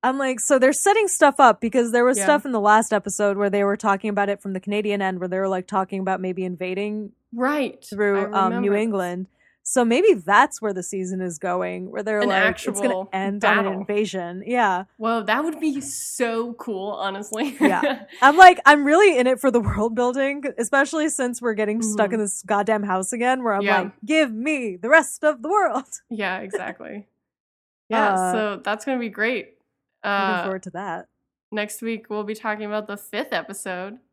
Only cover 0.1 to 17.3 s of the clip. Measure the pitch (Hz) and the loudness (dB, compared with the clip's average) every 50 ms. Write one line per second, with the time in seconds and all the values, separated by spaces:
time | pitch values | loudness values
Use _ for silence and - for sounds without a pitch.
0.1 | 262 269 277 262 254 233 - - 294 262 233 269 294 - - 392 403 453 427 370 | -2 -2 -2 -4 -4 -4 0 2 4 4 4 4 2 4 2 2 4 4 2 0
1.1 | - - 320 285 269 - 277 240 208 - - 226 - 262 240 233 220 240 240 254 | 2 4 4 4 6 8 6 6 6 4 -2 -2 0 0 0 2 2 2 4 4
2.1 | 262 214 196 190 294 294 - 285 247 220 202 208 214 220 226 - 220 202 190 208 | 2 2 2 2 2 2 2 -2 -4 0 4 4 4 4 4 2 -2 -2 -2 -4
3.1 | - - 208 202 196 196 202 202 190 202 202 202 202 208 - 220 196 196 - 214 | -4 0 0 0 0 0 0 0 2 0 0 0 0 0 0 0 0 0 -2 -4
4.1 | 208 202 202 202 202 196 - 202 190 185 - 202 202 208 208 208 202 202 196 190 | -2 -2 0 -2 -2 -6 -6 -8 -10 -8 -6 -4 -4 -2 -2 -2 -2 -2 -2 -2
5.1 | 185 180 180 185 180 185 196 190 190 185 180 - - 196 190 185 - 190 190 190 | -4 -4 -6 -6 -4 -2 -2 -2 -2 -4 -6 -4 -4 -4 -4 -2 -6 -6 -4 -4
6.1 | 190 180 185 185 185 180 185 185 180 156 185 180 185 185 202 208 208 214 214 202 | -4 -2 -4 -6 -6 -4 -6 -6 -6 -6 -6 -6 -6 -6 -6 -6 -6 -8 -10 -12
7.1 | _ _ _ _ - 233 247 269 294 302 269 220 - - - - 208 202 208 202 | _ _ _ _ -6 -4 -2 -2 0 -2 -4 -4 -6 -12 -18 -16 -4 -2 0 0
8.1 | 202 196 196 196 208 196 190 185 190 190 196 202 202 208 220 226 208 190 180 175 | 2 0 -2 -2 0 0 0 0 0 0 0 0 0 0 0 -2 -2 -4 -4 -4
9.1 | 175 180 190 - _ _ _ _ _ _ _ - - 262 240 226 233 277 381 440 | -6 -8 -10 -12 _ _ _ _ _ _ _ -4 0 0 2 2 2 4 4 4
10.1 | 359 208 165 - 202 208 269 294 - - - 214 196 185 175 - - 196 185 180 | 4 2 2 2 4 4 4 4 0 -6 -6 -6 -6 -6 -8 -8 -6 -6 -6 -6
11.1 | 190 185 185 180 170 156 - 180 180 180 185 180 180 180 185 185 - - 208 214 | -6 -6 -6 -6 -8 -6 -6 -4 -4 -2 -4 -6 -6 -8 -10 -10 -10 -8 -6 -4
12.1 | 214 208 208 202 190 190 202 220 - - - - 208 196 202 - - 185 190 - | -2 0 0 0 2 2 2 0 0 -2 -8 -8 -6 -2 -2 -2 -2 -2 -6 -6
13.1 | - 190 196 202 202 208 202 196 180 208 220 196 196 190 196 - 208 208 220 202 | -6 -4 -4 -4 -4 0 0 2 2 2 0 -2 -4 -6 -6 -4 -2 -2 -2 -2
14.1 | - 190 175 170 175 185 202 - 240 247 233 202 185 180 190 _ _ _ 220 226 | -4 -8 -8 -8 -10 -10 -8 -4 0 0 2 2 0 -2 -4 _ _ _ -4 -4
15.1 | 233 226 208 196 214 254 311 330 311 311 320 311 269 277 269 - - - - - | -4 -2 0 -2 -2 0 -2 -4 -6 -4 -4 -4 -4 -4 -8 -10 -10 -10 -10 -10
16.1 | - - 254 233 226 226 233 240 233 - - - 214 185 190 208 208 - - 202 | -6 -4 -4 -4 -2 -4 -6 -6 -8 -12 -10 -8 -8 -6 -6 -8 -6 -6 -6 -6
17.1 | 190 196 208 - | -6 -8 -10 -10